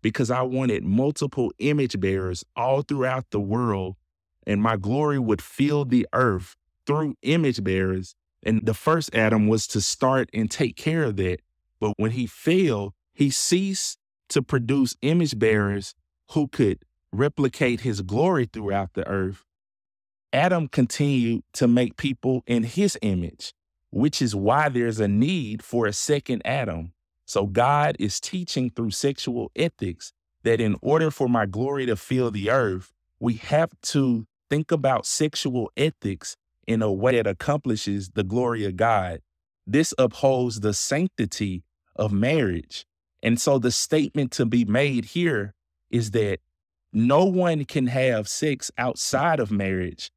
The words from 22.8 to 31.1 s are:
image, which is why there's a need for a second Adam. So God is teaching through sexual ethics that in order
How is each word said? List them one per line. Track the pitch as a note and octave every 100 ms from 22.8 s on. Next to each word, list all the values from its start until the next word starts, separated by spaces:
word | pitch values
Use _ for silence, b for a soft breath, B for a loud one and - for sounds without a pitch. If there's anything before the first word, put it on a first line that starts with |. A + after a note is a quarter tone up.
| G3+ -
image, | G#2+ F#2 E2+ - - _ _ _ _
which | - D3 -
is | B2 G#2
why | G2+ C3+ D3+
there's | A#2+ A#2+ A2
a | G2+
need | G2+ C3+ F#3 A#2+ G#2+
for | - A#2+ A2
a |
second | G#2+ - D3 - A#2+
Adam. | - C#3 A2+ E2 E2 _ _ _ -
So | G#2 G2+
God | F#2+ B2 D3 D3 -
is | G#2 -
teaching | - F#3 F3 - B2+
through | A#2 A#2
sexual | F#2+ C#3 C#3 - A#2+ - -
ethics | E3 _ F#2+ E2+ - _ _ _
that | A#2+ A2+
in | A2 G2+
order | - D#3 D#3+